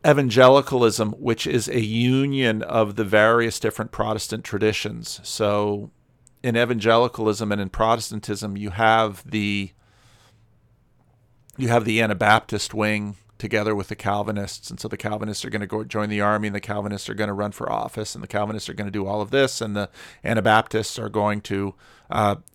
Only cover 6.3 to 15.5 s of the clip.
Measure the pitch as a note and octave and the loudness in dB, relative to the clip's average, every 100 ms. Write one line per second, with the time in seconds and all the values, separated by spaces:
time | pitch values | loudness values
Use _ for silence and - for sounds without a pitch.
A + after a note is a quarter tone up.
6.3 | _ B2+ A#2 A#2+ A#2 A2 A2+ A#2+ - A2 | _ -2 2 2 2 4 4 4 0 0
7.3 | G#2 G#2+ G#2 F#2+ - A2 A#2 - G#2 - | 0 -2 -2 -4 0 2 2 -2 -10 -8
8.3 | G2+ G#2+ G2 G#2 F#2+ A2 A2+ A2 F#2+ - | -6 -6 -8 -8 2 4 4 2 -4 -4
9.3 | A2 G2+ G2+ F#2+ _ _ _ _ _ _ | -2 0 0 -4 _ _ _ _ _ _
10.3 | _ _ _ _ _ _ _ _ _ _ | _ _ _ _ _ _ _ _ _ _
11.3 | _ _ - B2 A#2 A2 A2 A2 F#2 G#2 | _ _ -6 0 2 2 2 2 2 4
12.3 | A2 - G#2 - G#2+ G#2+ G#2+ G#2 G2 _ | 4 2 -6 -6 -2 -2 -2 -6 -12 _
13.3 | _ G#2+ G#2+ G#2 G#2 F#2+ G#2 G#2 G#2 G#2 | _ -2 0 0 -2 -4 -6 -4 -2 -2
14.3 | G#2 G2+ - - - A2 G2+ G#2+ G#2+ G#2+ | -6 -8 -12 -16 -12 -10 -8 -6 -6 -6
15.3 | G2+ A#2 | -8 -8